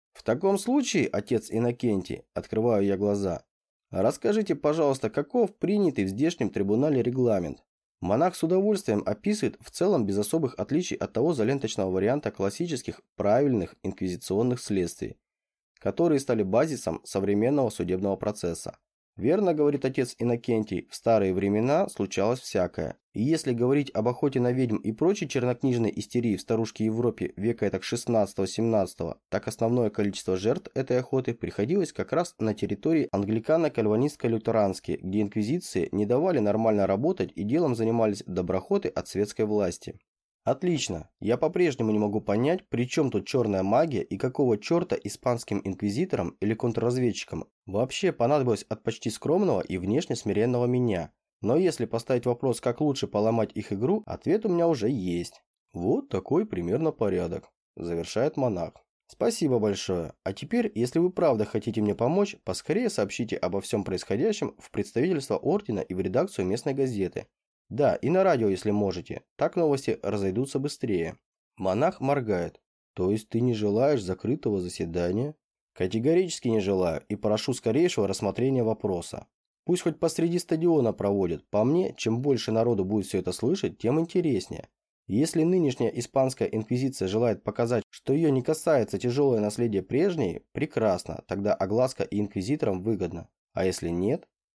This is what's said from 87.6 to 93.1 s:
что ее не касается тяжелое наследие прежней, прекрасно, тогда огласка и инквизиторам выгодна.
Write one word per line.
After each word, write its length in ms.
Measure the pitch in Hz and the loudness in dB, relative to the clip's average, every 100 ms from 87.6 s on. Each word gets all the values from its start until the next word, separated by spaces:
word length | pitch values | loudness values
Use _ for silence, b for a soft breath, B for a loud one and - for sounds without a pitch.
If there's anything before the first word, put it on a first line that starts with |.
| 117 120 - | 0 0 -4
что 240 | - - | -6 0
ее 160 | 143 160 | 2 2
не 100 | 131 | 2
касается 580 | 123 156 - 143 107 98 | 0 0 2 2 2 -2
тяжелое 420 | 123 127 143 113 | -2 2 2 4
наследие 420 | 104 107 120 98 | 0 0 0 0
прежней, 580 | 92 127 190 165 98 82 - | 0 0 0 0 -2 -4 -8
прекрасно, 720 | - 151 - 110 90 - - - | -6 -4 0 2 0 -4 -10 -8
тогда 240 | 98 101 | -4 0
огласка 500 | - 98 110 131 - | 0 0 0 0 -2
и 160 | - 101 | -4 -2
инквизиторам 640 | 104 98 95 151 117 92 | -4 -4 -4 -2 -2 -2
выгодна. 460 | 101 101 87 | -2 -2 -2